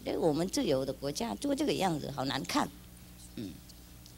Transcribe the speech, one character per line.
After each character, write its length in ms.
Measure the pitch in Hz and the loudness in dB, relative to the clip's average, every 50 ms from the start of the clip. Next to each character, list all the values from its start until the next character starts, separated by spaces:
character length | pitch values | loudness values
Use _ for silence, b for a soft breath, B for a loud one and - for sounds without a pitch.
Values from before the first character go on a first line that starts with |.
| - | -4
因 60 | 90 | -2
为 80 | - - | 0 4
我 140 | - 165 | 4 4
们 160 | 143 156 175 190 | 4 4 2 2
自 160 | - 294 262 | 2 2 2
由 200 | 175 135 131 131 | 4 4 4 2
的 80 | 131 | 0
国 200 | 131 - 139 139 | -2 -2 -4 -4
家 200 | 147 - 233 226 202 | -2 -2 -2 -2 -2
做 180 | - - 285 277 | -2 0 0 2
这 100 | 269 311 | 2 2
个 80 | 247 | 2
样 240 | 151 - 185 185 160 143 | 4 4 4 2 2 0
子 100 | 135 143 | -2 -2
好 140 | 143 139 131 | -2 -2 0
难 200 | 135 120 135 175 | 0 0 -2 0
看， 240 | - - 294 220 - - - - - - - - - - - - - - | 2 2 2 2 2 -2 -8 -16 -18 -18 -20 -20 -20 -18 -18 -18 -12 -8
嗯， 160 | 127 110 92 - - - - - - - - - - - - - | -8 -8 -6 -8 -12 -14 -18 -18 -20 -20 -20 -20 -18 -18 -14 -2